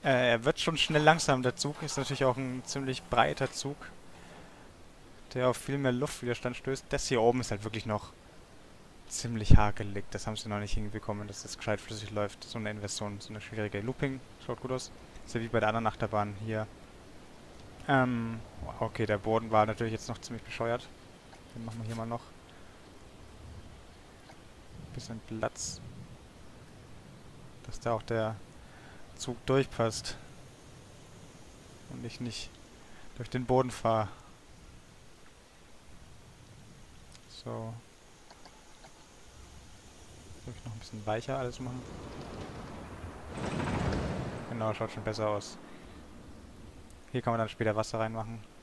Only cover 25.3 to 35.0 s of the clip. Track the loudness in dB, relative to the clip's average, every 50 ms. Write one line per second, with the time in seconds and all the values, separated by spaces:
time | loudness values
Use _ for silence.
25.3 | -4 -2 -2 -2 -2 -4 -8 -6 -6 -8 -10 -12 -12 -12 -14 -14 -14 -16 -18 -18
26.3 | -18 -18 -18 -16 -16 -16 -18 -18 -18 -18 -16 -16 -16 -16 -16 -18 -18 -18 -18 -16
27.3 | -16 -16 -16 -16 -16 -14 -10 -8 -8 -4 0 0 0 0 0 0 0 2 2 0
28.3 | -2 -4 -10 -14 -16 -16 -16 -16 -18 -16 -16 -16 -14 -14 -14 -14 -10 -8 -6 -6
29.3 | -6 -4 2 4 6 6 6 4 2 2 2 2 2 -2 -6 -6 -8 -8 -12 -16
30.3 | -16 -16 -18 -18 -18 -18 -18 -18 -18 -18 -18 -18 -18 -20 -18 -18 -18 -18 -18 -18
31.3 | -18 -18 -18 -18 -18 -18 -18 -18 -18 -18 -14 -12 -10 -8 -8 -8 -6 -4 -6 -6
32.3 | -4 -6 -8 -10 -12 -16 -18 -18 -18 -18 -18 -16 -16 -14 -12 -12 -8 -8 -8 -2
33.3 | -2 -2 2 6 6 6 6 4 0 0 2 4 4 4 2 0 -4 -12 -16 -18
34.3 | -20 -20 -20 -20 -20 -20 -18 -18 -18 -18 -20 -20 -20 -20